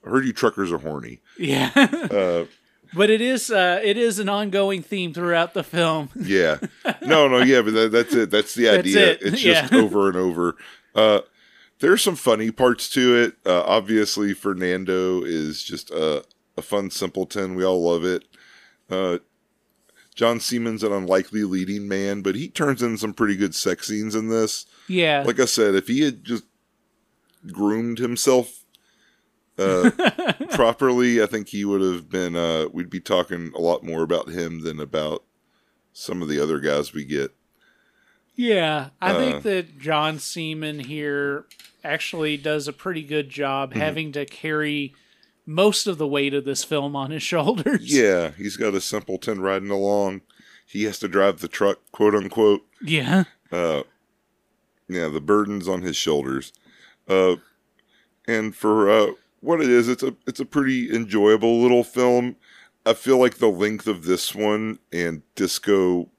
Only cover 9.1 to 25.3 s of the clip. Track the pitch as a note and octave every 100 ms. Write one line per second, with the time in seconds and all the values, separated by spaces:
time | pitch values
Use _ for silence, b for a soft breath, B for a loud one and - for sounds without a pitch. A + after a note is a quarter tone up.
9.1 | E3 G3 B3+ G3+ E3 D#3 C4 G3+ G2+ G2
10.1 | F2+ F#2 E2+ F2 - B B B G#2 A2
11.1 | G#2 - b b b b _ D3 G#3 G3+
12.1 | E3 C3 A2 A2+ - B2+ A#2+ - C3 B2
13.1 | A#2+ A#2+ - F#2+ F2+ F2+ G#2 G2 A2 G#2
14.1 | - G2+ F#2+ G2+ F#2 F#2 F#2 F#2+ F#2 F#2
15.1 | F#2 - E2 D#2 D2+ - D2+ - D#2+ D#2
16.1 | D2 - _ _ - - G2+ F#2+ - F#2+
17.1 | F#2+ F#2 G#2 F#2+ F#2 F#2 F#2 E2+ E2+ F2+
18.1 | F2+ _ b b b b b _ F#2+ F#2+
19.1 | F2 _ _ _ _ _ _ _ b b
20.1 | - A#2 A#2 - A#2+ A#2 A2 G#2+ G2+ F2+
21.1 | F#2 F#2+ G#2+ G#2 F#2 F#2 G2+ G2+ G2 G2
22.1 | G2+ G2 G2 C#3 - D3 B2+ A#2+ A2 G#2+
23.1 | F#2+ G#2+ G2 G2 - - F2 - G#2+ G#2+
24.1 | A2 A2 A2+ A2 - - b - F#3 D#3+
25.1 | D3 C#3